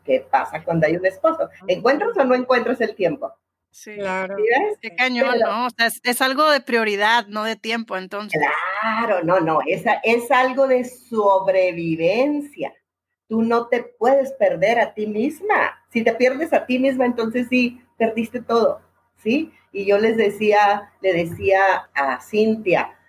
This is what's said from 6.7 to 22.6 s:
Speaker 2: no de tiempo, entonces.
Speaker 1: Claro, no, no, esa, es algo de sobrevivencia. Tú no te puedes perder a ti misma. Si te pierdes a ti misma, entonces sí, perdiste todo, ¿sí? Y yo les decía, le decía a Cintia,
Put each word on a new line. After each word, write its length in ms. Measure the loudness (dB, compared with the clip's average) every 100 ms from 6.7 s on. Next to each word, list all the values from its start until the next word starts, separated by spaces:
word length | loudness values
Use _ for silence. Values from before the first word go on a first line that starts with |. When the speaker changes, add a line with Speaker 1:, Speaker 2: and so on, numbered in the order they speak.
| 0 0 0 2 2 0
Speaker 2:
no 160 | -6
de 100 | -6
tiempo, 420 | -6 -6 -6 -6 -8
entonces. 460 | -8 -10 -6 -2 -2 -2 -6 -6
Speaker 1:
Claro, 400 | -4 -2 -2 -2
no, 160 | 0 0
no, 220 | 2 -2 -2
esa, 320 | -4 -2 -2
es 300 | 0 0 2
algo 340 | 2 2 0 2
de 180 | 0
sobrevivencia. 1900 | -2 -12 -8 0 2 2 2 2 2 -2 -4 0 0 2 0 -2 -8 -12 -12 -14 _ _ _ _ -6
Tú 140 | -2
no 260 | 2 0 0
te 160 | -2
puedes 480 | -4 -2 2 4 2
perder 480 | 2 0 2 2 2
a 140 | 0
ti 120 | -2 -4
misma. 720 | -2 -2 -2 -2 0 0 -6 _
Si 120 | -2
te 100 | 0
pierdes 380 | 2 2 0 0
a 140 | -2 0
ti 140 | 0
misma, 260 | 0 2 0
entonces 400 | 0 -2 -2 0
sí, 320 | 0 0 -4 _ -4
perdiste 440 | -2 -2 -6 -6
todo, 400 | 0 2 2 0 _ _ _ _
¿sí? 360 | -2 0 -2 _ _
Y 160 | -6 2
yo 120 | 2
les 180 | 4 2
decía, 760 | 0 0 2 4 4 2 -4 _
le 120 | 0
decía 760 | 0 -2 -2 2 4 4 2 -2
a 260 | -4 -2 -4
Cintia, 800 | -4 0 2 2